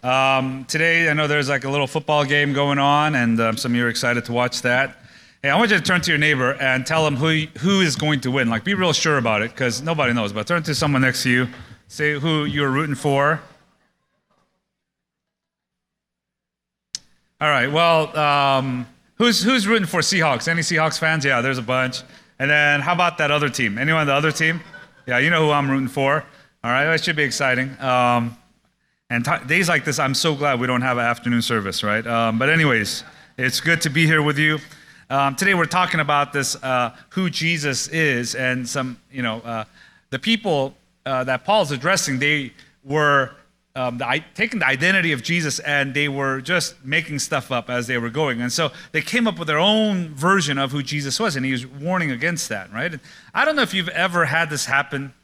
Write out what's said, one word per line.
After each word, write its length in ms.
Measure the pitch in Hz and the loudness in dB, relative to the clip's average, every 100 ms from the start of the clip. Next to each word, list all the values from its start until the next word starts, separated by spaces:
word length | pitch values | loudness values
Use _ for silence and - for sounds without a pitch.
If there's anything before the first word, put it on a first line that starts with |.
Um, 600 | 123 131 135 135 131 131 | 2 2 4 2 0 -6
today, 460 | 127 160 165 165 165 | -6 0 2 4 2
I 20 | |
know 140 | 151 147 | 2 2
there's, 240 | 147 135 | 0 0
like, 140 | 139 | -2
a 60 | 135 | -2
little 160 | 143 135 | -2 -2
football 380 | 160 151 147 | -4 0 2
game 300 | 139 147 147 | 2 2 2
going 240 | 139 143 143 | 2 0 2
on, 360 | 139 147 151 | 4 4 2
and, 240 | 139 117 113 | 2 2 2
um, 180 | 113 110 | 2 0
some 140 | 120 | -2
of 40 | 120 | 0
you 80 | |
are 60 | 120 | 0
excited 340 | 110 123 120 | 0 0 -2
to 80 | 117 | -2
watch 300 | 120 123 - | 0 0 0
that. 340 | 123 123 135 - - - - _ | 0 0 0 -6 -20 -20 -20 _
Hey, 80 | 139 | 2
I 60 | 156 | 2
want 140 | 233 | 4
you 60 | 202 | 2
to 60 | |
turn 180 | 165 180 | 2 0
to 100 | 170 | 2
your 80 | 147 | 2
neighbor 340 | 151 139 127 | 2 2 0
and 320 | 139 135 131 123 | 0 0 0 0
tell 200 | 160 156 | 0 2
him 100 | 135 | 2
who, 280 | 160 160 156 - | 0 0 -2 -4
who 240 | 170 196 | 0 2
is 140 | 175 123 | 2 0
going 240 | 151 147 | 0 0
to 100 | 127 | 0
win. 180 | 135 120 | 0 0
Like, 160 | 113 | 0
be 80 | 180 | -2
real 220 | 196 180 | 0 0
sure 240 | 143 165 143 | 2 2 2
about 240 | 117 107 | 2 0
it, 120 | 113 | -2
'cause 280 | - 127 117 | -2 -2 -2
nobody 320 | 156 160 127 | -4 0 0
knows, 180 | 120 104 | 0 -2
but 140 | 104 107 | -4 -2
turn 160 | 170 | -2
to 120 | 160 | -2
someone 280 | 131 151 135 | -2 0 2
next 200 | 131 123 | 2 0
to 60 | 131 | 0
you. 180 | 123 123 - - - _ | 2 0 -6 -20 -20 _
Say 320 | - 151 147 | -4 -2 0
who 280 | 160 156 147 | -2 0 -2
you're 240 | 143 143 | -2 0
rooting 240 | 135 156 | 0 -2
for. 480 | 135 147 139 143 156 - - _ _ _ _ _ _ _ _ _ _ _ _ _ _ _ _ _ _ _ _ _ _ _ _ _ _ _ _ _ _ _ _ _ - _ _ _ _ | -2 0 2 2 0 -6 -20 _ _ _ _ _ _ _ _ _ _ _ _ _ _ _ _ _ _ _ _ _ _ _ _ _ _ _ _ _ _ _ _ _ -18 _ _ _ _
All 80 | 151 | 2
right, 200 | 139 127 | 2 2
well, 460 | 151 170 160 151 156 | 4 4 4 2 0
um, 680 | 147 143 139 135 131 127 120 _ _ - | 2 4 4 2 0 -6 -8 _ _ 0
who's, 260 | 240 180 | 2 4
who's 240 | 202 262 196 | 2 2 2
rooting 200 | 226 170 | 0 0
for 140 | 175 | 0
Seahawks? 480 | - 190 160 120 160 | 0 2 2 2 0
Any 140 | 165 | -2
Seahawks 360 | 156 165 156 - | 0 0 0 0
fans? 280 | 160 160 139 | 0 0 2
Yeah, 160 | 123 | 2
there's 160 | 131 131 | 0 -2
a 40 | |
bunch. 400 | 117 127 127 127 - - _ _ | -2 0 -2 -4 -14 -20 _ _
And 120 | 139 | 0
then 300 | 147 147 147 | 2 4 2
how 140 | 139 | 0
about 240 | 175 175 170 | 0 0 0
that 120 | 147 | 0
other 200 | 147 143 | 2 0
team? 260 | 120 113 104 | -2 -4 -2
Anyone 260 | 143 160 | 0 0
on 40 | 147 | 2
the 80 | |
other 180 | 139 156 | 2 0
team? 280 | 151 160 165 - - - _ - | 0 -2 -2 -10 -20 -20 _ -4
Yeah, 120 | 123 | 0
you 100 | 151 | 2
know 160 | 170 156 | 2 2
who 60 | |
I'm 180 | 147 139 | 2 2
rooting 180 | 135 131 | 0 -2
for. 360 | 139 135 147 - - _ _ | 0 2 0 -4 -20 _ _
All 80 | 117 | -2
right, 160 | 127 151 | 0 2
that 180 | 160 | 0
should 100 | 175 | 0
be 100 | 156 | 0
exciting. 540 | 139 - 135 127 131 135 | -2 0 0 0 -2 -4
Um, 600 | 135 127 123 120 117 113 _ _ _ _ _ _ _ | 0 2 4 2 0 -8 _ _ _ _ _ _ _
and 120 | 120 | -4
t-, 100 | 120 180 127 | 0 -2 0
days 220 | 170 175 | 0 2
like 160 | 156 | 0
this, 140 | 151 139 | 0 -2
I'm 160 | 135 | 0
so 200 | 135 165 | 0 0
glad 240 | 139 143 127 | 0 0 0
we 80 | 127 | 0
don't 140 | 123 | 0
have 160 | 127 123 | 0 0
an 80 | |
afternoon 380 | 117 117 123 120 | 0 -2 0 0
service, 400 | 113 113 98 90 | 0 -2 -2 -4
right? 240 | 104 107 113 | -2 -2 0
Um, 320 | 117 117 113 | 0 0 0
but 100 | 139 | 2
anyways, 560 | 160 151 117 101 - - - - - | 2 4 2 0 -6 -12 -20 -18 -4
it's 240 | 127 - | -2 -2
good 220 | 160 165 | 0 0
to 80 | 160 | 0
be 160 | 139 156 | 2 4
here 160 | 156 | 4
with 160 | 147 139 | 2 0
you. 200 | 156 151 - - - - _ | 0 -2 -6 -20 -20 -20 _
Um, 260 | 135 139 131 | 0 0 0
today 160 | 190 | 0
we're 140 | 185 165 | 2 2
talking 340 | 180 175 165 | 2 0 0
about 320 | 147 147 143 | 0 0 0
this, 240 | 143 131 - | -2 -4 -6
uh, 340 | 131 127 120 - - | -2 0 -2 -6 -10
who 180 | - 180 | -4 -4
Jesus 600 | - 160 165 143 127 - | -2 -2 -2 -2 -4 -4
is, 460 | 160 151 123 120 | 0 0 0 -4
and 320 | 123 127 127 120 | -4 -2 -2 -4
some, 300 | 143 127 117 _ | -6 -6 -10 _
you 80 | 131 | -6
know, 200 | 120 113 | -4 -6
uh, 240 | 113 113 107 - - _ _ | -8 -8 -10 -16 -20 _ _
the 100 | 131 | -6
people, 560 | 214 226 220 147 135 - _ _ | 0 0 0 0 -2 -8 _ _
uh, 180 | 135 131 | -4 -2
that 200 | 127 127 | -2 -2
Paul's 260 | - 214 160 | 2 2 2
addressing, 480 | 139 151 190 - 127 | -2 0 0 0 0
they 360 | 143 151 131 - - _ | 0 0 -4 -14 -20 _
were, 500 | 135 151 147 143 127 - _ _ _ 131 | -4 2 4 4 2 -8 _ _ _ -6
um, 220 | 127 120 | -4 -4
the 100 | 117 | -2
i-, 160 | 143 - | -2 -4
taking 260 | - 226 220 | -4 -4 0
the 60 | 135 | 0
identity 460 | 135 175 190 165 | 2 2 2 2
of 100 | 139 | -2
Jesus, 360 | - 170 151 - | -2 -2 -2 -4
and 340 | 147 143 139 | -2 -2 0
they 160 | 135 147 | 0 -2
were 320 | 139 135 135 | -2 -2 -4
just 420 | 127 180 156 - | -2 -2 -2 -10
making 360 | 131 160 160 147 | -4 -4 -4 -8
stuff 340 | - 143 - | -4 -4 -2
up 160 | 123 117 | -6 -2
as 180 | 123 120 | -4 -2
they 120 | 123 | -4
were 100 | 117 | -2
going. 320 | 123 147 117 | -2 -2 -2
And 100 | 120 | -4
so 220 | 143 156 - - | -2 -4 -6 -8
they 100 | 160 | -6
came 260 | - 240 226 | -2 0 0
up 100 | 170 | -2
with 100 | 156 | -2
their 100 | 151 | 2
own 560 | 190 220 214 190 165 | 4 4 2 0 -4
version 420 | 143 170 196 151 139 | -2 2 2 2 -2
of 160 | 135 | -2
who 100 | 143 | -2
Jesus 380 | 135 147 139 - | -4 -6 -4 -2
was, 160 | - 139 | -2 -2
and 80 | |
he 80 | 131 | -2
was 140 | 131 127 | -4 -6
warning 440 | 139 156 185 156 | -10 -4 -2 -2
against 380 | 120 160 170 - | -2 -2 -4 -6
that, 240 | 107 90 | -8 -8
right? 180 | 107 170 | -6 -6
And 120 | 151 - - - | -8 -18 -20 -8
I 100 | - | -2
don't 100 | 285 | 0
know 60 | 302 | 0
if 140 | 233 | 0
you've 160 | 190 175 | -2 -4
ever 340 | 160 180 175 | -2 0 0
had 240 | 151 160 165 | 0 0 0
this 160 | 147 | -4
happen. 480 | - 139 143 139 139 _ | 0 0 0 -6 -8 _